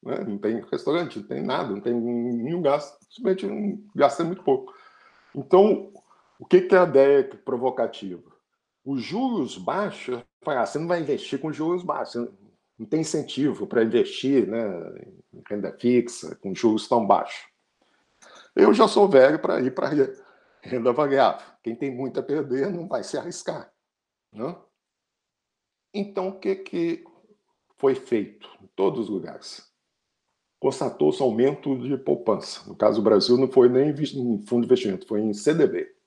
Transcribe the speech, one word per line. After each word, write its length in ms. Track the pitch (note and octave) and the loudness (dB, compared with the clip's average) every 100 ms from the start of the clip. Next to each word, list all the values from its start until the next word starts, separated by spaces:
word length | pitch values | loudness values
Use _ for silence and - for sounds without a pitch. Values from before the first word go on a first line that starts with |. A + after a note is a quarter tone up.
Né? 220 | - B2 A2 | -8 -8 -6
Não 120 | G2+ | -6
tem 260 | G#2+ A2+ - | -4 -6 -6
restaurante, 480 | - - D#3+ D#3+ - | -6 -2 -4 -4 -10
não 80 | G2+ | -10
tem 160 | C3 | -8
nada, 280 | G2 C3+ E3 | -4 -4 -4
não 100 | G2+ | -6
tem 120 | A2+ | -4
nenhum 680 | A#2+ A#2 A#2+ A#2+ A#2+ A#2+ E3+ | -4 -2 -4 -4 -6 -4 -2
gasto. 360 | D#3 C#3+ D3 - _ | 0 0 -4 -20 _
Simplesmente 360 | - A3+ F#3+ G3 | -8 -4 -2 -4
não 360 | G#3+ G#3 F3 - | -6 -6 -6 -12
gastei 300 | - C#3 - | 2 2 2
muito 180 | E3 F#3 | -4 -2
pouco. 300 | - C3 - - - _ _ _ _ | 0 0 -2 -20 -20 _ _ _ _
Então, 580 | - C3+ F3+ G#3 F#3+ - - _ _ _ _ | -14 2 6 6 4 -4 -20 _ _ _ _
o 80 | - | 4
que 140 | F3+ | 4
que 140 | F#3 | 6
é 40 | F#3+ | 6
a 60 | |
ideia 400 | F3+ C3+ C#3 C#3+ C3+ - | 6 6 6 6 2 -6
provocativa? 760 | - B2 B2+ B2 A2+ - G2 F2 - _ _ _ _ _ | -6 -2 -2 -2 -4 -4 -12 -14 -16 _ _ _ _ _
Os 180 | - C#3 | -8 -6
juros 560 | A2 F#3 C4 A3+ B2+ - | -4 -4 -2 -2 -4 -6
baixos, 640 | F#2 D#3+ G3+ - - B2 - _ | -4 -4 -4 -8 -8 -10 -10 _
fala, 200 | - C3+ | -4 -2
"Ah, 40 | A2 | -2
você 120 | D3 | -4
não 80 | E3 | -2
vai 140 | F3 | -2
investir 400 | D3 C3 - C#3 | -2 -4 -4 -6
com 120 | D#3 | -6
juros 300 | C#3+ D#3+ F3+ | -4 -4 -4
baixos, 320 | F3 C#3+ A#2+ | -4 -6 -6
você 180 | A#2+ A#2+ - _ _ _ _ | -8 -8 -10 _ _ _ _
não 80 | A2 | -4
tem 140 | D#3 | -4
incentivo 680 | D#3 D#3+ C#3 - C#3+ G2 G2+ | -2 -4 -6 -2 -2 -2 -2
para 160 | - | 0
investir, 640 | A2+ A2+ G2 - C3 C#3 F#2+ | 2 2 0 -2 0 2 2
né, 160 | A2+ A2 F2 E2 - - - _ | -2 -4 -8 -12 -16 -20 -20 _
em 80 | - - | -20 -10
renda 300 | G#2 F2 - | -8 -8 -4
fixa, 580 | A#2+ B2 A#2+ - D#2+ - | 2 2 0 -6 -16 -12
com 180 | G2+ | -10
juros 320 | F#2 A#2 A2 - | 0 0 0 0
tão 180 | A#2+ G#2 | 0 4
baixos." 400 | G2 - - - _ _ _ _ _ _ _ - - - | 2 2 -12 -18 _ _ _ _ _ _ _ -20 -20 -10
Eu 180 | - - | 4 6
já 160 | A3 A3 | 8 6
sou 180 | - G3+ | 6 6
velho 320 | C#3 C3 D#3 | 8 8 6
para 220 | - - | 0 0
ir 140 | B2+ | -2
para 160 | C3+ - D3 C3 - - _ _ _ | -2 -2 0 0 -2 -20 _ _ _
renda 280 | - B2+ A#2+ | -8 -2 0
variável. 540 | B2 D3 C#3 A#2 - - _ | 2 2 4 4 2 -10 _
Quem 140 | - A2+ | -10 -6
tem 180 | C#3 | -6
muito 240 | B2 C3+ C#3+ | -6 -6 -6
a 40 | |
perder 480 | B2+ C#3+ C#3 C3 C#3 | -4 -4 -2 -2 -2
não 180 | F3 E3 | -4 -6
vai 140 | B2 | -6
se 160 | G2 D3 | -6 -8
arriscar, 520 | E3+ - - D#3 - _ _ _ _ _ _ | -8 -12 -10 -10 -10 _ _ _ _ _ _
né? 240 | G#2 B2+ F3 _ _ _ _ _ _ _ _ _ _ _ _ _ | -12 -10 -10 _ _ _ _ _ _ _ _ _ _ _ _ _
Então, 360 | G#3 G3+ - F#3+ | -8 -6 -4 -6
o 100 | G3 | -6
que 180 | G3+ F#3+ | -4 -4
que 480 | - F3+ E3+ E3 - _ _ _ _ _ _ _ | -6 -4 -4 -4 -10 _ _ _ _ _ _ _
foi 180 | C#3 | 0
feito 540 | C3 - A2+ G2+ - - - | 0 -2 -2 -2 -10 -20 -20
em 40 | - | -20
todos 320 | - G2 - | 0 0 0
os 80 | G2+ | -4
lugares? 600 | - D#2 - - - _ _ _ _ _ _ _ _ _ _ | -6 -8 -16 -18 -20 _ _ _ _ _ _ _ _ _ _
Constatou-se 640 | - C3 C3+ - D3+ D3 | -4 -2 -6 0 0 2
aumento 580 | C3+ A2 C3 D3+ - C3 | 0 2 0 0 -6 -6
de 200 | B2 C3+ | -4 -6
poupança. 680 | - D3 - G2+ - - - | -2 -2 0 -2 -4 -16 -16
No 80 | |
caso 220 | - G#2+ G#2+ | 0 2 4
do 80 | |
Brasil, 320 | G#2+ G#2 F#2+ B2 | 4 4 4 2
não 100 | C3 | 4
foi 220 | C3+ B2 | 6 6
nem 220 | B2 D3 | 6 2
em 560 | C#3+ D3 C3+ A#2+ G#2 - | 0 -6 -4 -4 -4 -2
fundo 160 | A#2+ | -2
de 40 | A#2 | 2
investimento, 400 | B2 G#2+ F#2+ - | 2 2 -6 -6
foi 140 | G#2+ | -4
em 140 | G#2+ | -2
C 180 | G#2 - | -2 -2
D 140 | E3 C#3+ | 2 2
B. 280 | F2 D#2+ _ | 0 -8 _